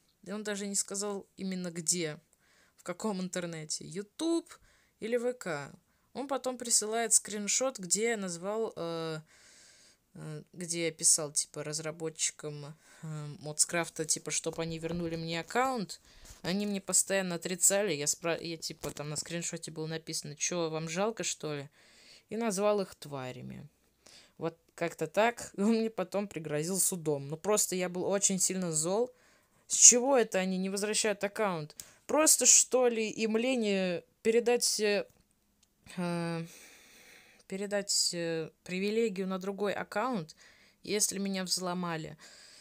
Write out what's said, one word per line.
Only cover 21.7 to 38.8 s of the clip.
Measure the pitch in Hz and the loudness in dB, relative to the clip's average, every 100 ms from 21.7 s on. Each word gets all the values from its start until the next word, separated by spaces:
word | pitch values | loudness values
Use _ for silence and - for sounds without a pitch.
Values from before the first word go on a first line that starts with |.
| _ - - - - - | _ -20 -20 -20 -20 -10
И | 208 | -4
назвал | 233 185 208 208 | -2 2 2 2
их | 190 - | 0 -8
тварями. | 147 139 127 127 131 131 143 _ _ _ - - - - | -12 -8 -8 -10 -12 -14 -16 _ _ _ -20 -20 -20 -8
Вот | 165 165 _ | -8 -8 _
как-то | - 170 - 156 | -6 -4 -2 -2
так. | - 226 240 - | 2 2 2 -8
<laughs> | - | 0
И | |
он | 202 226 | 2 4
мне | 226 | 2
потом | 220 180 190 202 | -2 -2 -2 -4
пригрозил | 160 156 147 160 190 | -6 -4 -2 0 2
судом. | - 185 156 143 139 | 0 0 0 -2 -2
Ну, | 160 | -6
просто | 190 214 - 185 | 0 2 2 0
я | 180 | -2
был | 175 | -2
очень | 160 196 - 190 | 0 2 2 2
сильно | - 185 180 | 0 0 -2
зол. | 156 160 196 247 - _ _ _ _ - | 0 0 0 -2 -4 _ _ _ _ -4
С | - | 10
чего | - 240 254 269 | 10 10 8 6
это | 220 196 | 6 2
они | 185 185 | 0 0
не | 190 | -2
возвращают | 202 208 214 220 202 | -2 -2 2 2 0
аккаунт? | 202 202 208 170 151 - - - - | -2 0 0 0 -4 -10 -18 -16 0
Просто, | 277 311 - 247 | 6 8 8 8
что | - - 254 247 | 6 6 4 4
ли, | 226 220 | 2 -2
им | - 220 220 | 0 2 2
лень, | 247 262 214 | 2 2 2
э, | 196 185 170 - _ | 2 2 -2 -6 _
передать, | 220 226 233 240 - - | 4 4 6 4 4 2
э, | 214 202 - _ _ _ _ _ _ _ - - | 2 2 -2 _ _ _ _ _ _ _ -14 -6
э, | 175 170 170 165 165 - - - - - - - - - - | -2 -2 -2 -4 -8 -14 -20 -20 -20 -20 -20 -20 -20 -20 -10
передать, | 190 202 202 196 - - | -8 -2 -2 2 2 2
э, | 175 170 165 156 _ | 0 -2 -2 -4 _
привилегию | - 185 | -6 -2